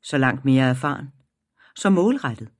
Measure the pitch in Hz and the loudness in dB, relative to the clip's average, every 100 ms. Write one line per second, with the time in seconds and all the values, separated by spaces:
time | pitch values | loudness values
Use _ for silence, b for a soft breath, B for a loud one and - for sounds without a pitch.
0 | - 143 131 127 135 131 131 127 147 143 | -2 0 0 0 2 2 2 0 -4 -6
1 | 139 _ _ _ _ b b - 202 180 | -12 _ _ _ _ b b -4 2 2
2 | 196 269 131 110 110 | 2 0 -6 -8 -14